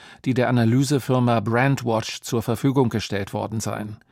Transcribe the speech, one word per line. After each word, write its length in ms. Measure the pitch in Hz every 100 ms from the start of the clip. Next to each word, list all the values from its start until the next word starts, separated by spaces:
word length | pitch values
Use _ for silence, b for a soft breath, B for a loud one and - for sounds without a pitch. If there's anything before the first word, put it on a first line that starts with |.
| B B
die 100 | -
der 140 | 120 120
Analysefirma 920 | 123 113 123 135 143 - 127 123 113
Brandwatch 840 | 104 117 135 135 120 110 - -
zur 200 | - 117
Verfügung 460 | 110 113 139 135 120
gestellt 440 | 110 - 101 98
worden 280 | 104 101 113
seien. 380 | 107 107 107 107 B